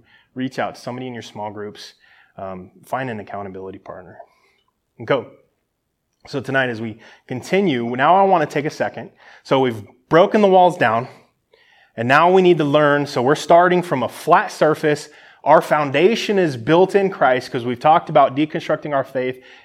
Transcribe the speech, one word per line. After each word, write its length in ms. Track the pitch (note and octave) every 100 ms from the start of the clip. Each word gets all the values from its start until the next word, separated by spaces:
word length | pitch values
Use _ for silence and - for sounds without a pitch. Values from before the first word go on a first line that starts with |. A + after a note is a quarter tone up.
| _ _ _
reach 240 | B2+ C3 C3+
out 180 | G2+ -
to 60 |
somebody 240 | - B2 C3
in 80 |
your 80 | A#2
small 300 | A2 G#2+ G#2+
groups, 440 | G#2+ G#2 G2+ - _ _ _ _ -
um, 340 | G2 F#2 F#2 _ -
find 240 | B2+ C3
an 100 | A2
accountability 600 | F#2+ G2+ G2+ F#2+ F#2+ F#2+
partner, 400 | - E2+ F2 - - _ _ _ _ _ _ -
and 80 | A#2
go. 260 | C#3 G#2 - _ _ _ _ _ _ _ _ -
So 140 | C#3+
tonight 280 | B2 C3+ B2+
as 120 | A2
we 180 | A2+ A2 - - -
continue, 580 | B2+ - F#3 G3 B2+ A#2 B2
now 200 | D3 F#3
I 80 |
want 260 | G3 F3+ D3
to 20 |
take 140 | D3+ D3
a 60 |
second. 400 | - A2 - - _ - -
So 160 | - C3+
we've 240 | C3 A2 G2+ _ -
broken 320 | D#3+ G3+ A3
the 60 | G3+
walls 300 | F#3 F3+ E3+
down, 300 | A#2+ A2+ B2+ - _ _ _ _ _ _ _ -
and 120 | A#2+
now 240 | C#3+ F3
we 100 | F#3+
need 160 | F3+ D#3+
to 40 |
learn. 420 | C#3+ D3 D3 C#3+ C#3
So 160 | C#3
we're 140 | B2 D#3
starting 460 | - E3+ F3+ F3+
from 220 | F3 C#3
a 60 | A2+
flat 420 | - - F3+ G3
surface. 580 | - D#3 D3+ D#3 D3 - _ - _
Our 180 | - D#3+
foundation 760 | E3 D3+ C#3+ C#3 F#3 A3+ - G3+
is 200 | E3+ B2
built 360 | A2 E3 F#3
in 160 | G3 F#3+
Christ 400 | - C#3 B2+ -
'cause 160 | C3 A#2+
we've 140 | A#2+
talked 300 | D#3 E3 -
about 260 | D3+ C3+ C3
deconstructing 580 | D#3 E3+ - D3+ D#3
our 120 | C#3 C3+
faith 360 | C3 B2+ B2+ - -